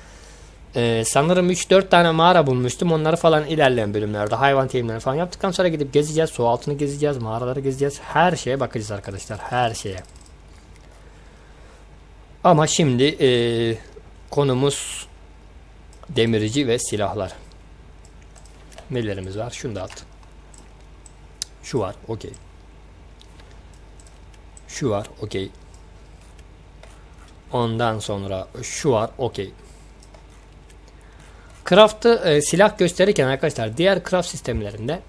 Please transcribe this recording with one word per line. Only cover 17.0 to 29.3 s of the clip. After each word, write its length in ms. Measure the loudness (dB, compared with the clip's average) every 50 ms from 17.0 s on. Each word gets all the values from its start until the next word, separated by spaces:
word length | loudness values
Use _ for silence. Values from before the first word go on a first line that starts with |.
| -4 -4 -4 -4 -6 -8 -8 -16 -20 -20 -20 -20 -20 -20 -20 -20 -20 -20 -20 -20 -20 -20 -20 -20 -20 -20 -20 -20 -20 -20 -20 -20 -20 -20 -20 -20 -14 -8
Nelerimiz 460 | -6 -6 -4 -4 -6 -8 -8 -10 -10 -10
var? 140 | -10 -10
Şunu 240 | -10 -12 -12 -10 -10
da 80 | -10 -10
at. 200 | -12 -14 -18 -20 -20 -20 -20 -20 -20 -20 -20 -20 -20 -20 -20 -20 -20 -20 -20 -20 -20 -20 -20 -20 -20 -20 -20 -20 -20 -16 -16 -16 -16 -16 -20 -16
Şu 160 | -8 -6 -4
var, 160 | -4 -4 -8 -12 -12 -12
okey. 240 | -10 -10 -10 -16 -18 -18 -20 -20 -20 -20 -20 -20 -20 -20 -20 -20 -20 -20 -20 -20 -20 -20 -20 -20 -20 -20 -20 -20 -20 -20 -20 -20 -20 -20 -20 -20 -20 -20 -20 -20 -20 -20 -20 -20 -20 -20 -20 -20 -20 -20 -20 -16
Şu 220 | -10 -4 -2 -2
var, 180 | -2 -2 -4 -8 -12 -14
okey. 280 | -12 -8 -6 -6 -8 -8 -10 -18 -20 -20 -20 -20 -20 -20 -20 -20 -20 -20 -20 -20 -20 -20 -20 -20 -20 -20 -20 -20 -20 -20 -20 -20 -20 -20 -20 -20 -20 -20 -20 -20 -20 -20 -20 -20 -16 -6
Ondan 480 | -4 -2 -2 -2 -2 -2 -2 -2 -2 -4
sonra 480 | -6 -8 -8 -8 -6 -6 -8 -8 -8 -10 -14 -14
şu 300 | -14 -12 -10 -4 -2 0
var, 180 | 0 0 0 -2 -6 -6
okey. 340 | -6 -6